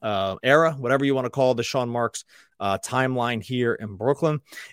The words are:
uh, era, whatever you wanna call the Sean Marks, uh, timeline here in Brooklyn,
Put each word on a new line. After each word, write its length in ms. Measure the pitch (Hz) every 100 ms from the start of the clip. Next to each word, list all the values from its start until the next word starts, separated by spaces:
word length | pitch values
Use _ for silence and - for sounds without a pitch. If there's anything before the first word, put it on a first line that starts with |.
uh, 360 | 113 101 95 95
era, 300 | 127 147 160
whatever 340 | 139 120 135 139
you 80 |
wanna 160 | 135 123
call 240 | 139 131
the 80 | 120
Sean 280 | 117 135 120
Marks, 360 | 120 113 - - - _ -
uh, 180 | 98 95
timeline 640 | - 127 131 127 120 117
here 300 | - 127 120 -
in 200 | 104 95
Brooklyn, 440 | 117 139 160 151 - - -